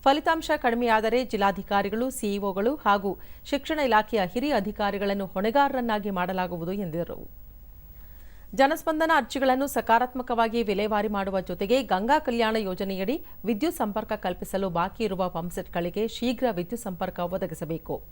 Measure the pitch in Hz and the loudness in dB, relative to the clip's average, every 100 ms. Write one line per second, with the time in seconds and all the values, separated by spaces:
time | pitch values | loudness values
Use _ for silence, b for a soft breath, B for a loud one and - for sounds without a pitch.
0 | 277 285 320 220 - 302 247 233 240 220 | 6 4 4 0 2 2 2 2 4 4
1 | 220 233 262 214 196 196 196 202 202 214 | 4 2 0 2 2 2 0 0 2 0
2 | 254 262 208 202 196 190 214 294 - 202 | -2 -2 -2 -2 -2 0 0 2 2 2
3 | 196 - B B - 285 - 311 277 214 | 2 -4 B B -4 -4 -2 0 4 4
4 | 208 220 180 240 277 262 202 208 208 202 | 4 0 0 0 0 0 0 -2 -2 0
5 | 202 196 190 - 208 254 277 262 240 214 | 0 -2 -2 0 2 4 4 2 0 0
6 | 208 190 180 185 185 175 165 202 185 156 | 0 -2 -2 0 -2 -2 -4 -4 -4 -4
7 | 165 - - - - - - - - B | -4 -6 -12 -14 -18 -18 -18 -18 -18 B
8 | B B B B B 196 269 311 320 311 | B B B B B 4 4 4 0 0
9 | 320 320 233 277 262 254 285 - - 226 | 4 4 2 0 2 4 2 -2 4 4
10 | 247 262 240 233 226 233 214 196 214 208 | 4 -4 -4 2 2 2 0 0 0 0
11 | 208 202 196 190 180 180 196 247 233 185 | 0 -2 -2 -2 -4 -4 2 2 4 0
12 | 220 302 302 233 220 220 202 185 196 190 | 4 2 4 2 2 2 -2 -2 -2 -2
13 | 190 302 B B 196 220 311 339 220 208 | -2 -2 B B -2 0 0 0 -2 -2
14 | 214 214 190 180 202 190 190 170 180 - | -4 -4 -2 -4 -4 -2 0 0 0 0
15 | 220 185 185 170 170 185 180 185 175 185 | -2 0 -2 -2 -4 -6 -4 -2 -2 -2
16 | 226 - 233 254 247 185 175 233 214 175 | -4 -2 -2 2 0 0 -4 -6 -6 -4
17 | 185 - 175 185 180 160 160 160 - 151 | -6 -4 -4 -2 -4 -6 -6 -6 -6 -8
18 | - | -8